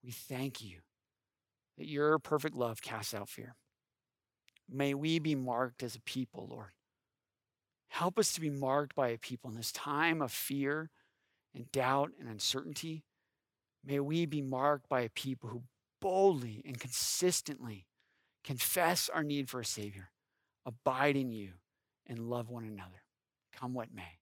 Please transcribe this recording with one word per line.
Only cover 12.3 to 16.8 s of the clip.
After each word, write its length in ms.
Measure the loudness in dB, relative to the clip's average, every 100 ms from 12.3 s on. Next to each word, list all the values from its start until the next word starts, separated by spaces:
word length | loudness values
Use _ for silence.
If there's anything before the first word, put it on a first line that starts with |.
| -4 -2 -2 -4 -8 -8 -8 -12 _ _ _ _ _ _ _ -4
May 140 | -2
we 260 | 2 2 2
be 160 | 0
marked 460 | 0 2 4 4 _
by 140 | 2
a 60 | 2
people 420 | -2 -4 -4 -6
who 120 | -8 -10 _ _ _
boldly 640 | 0 6 8 6 -2 -8 -8
and 140 | -8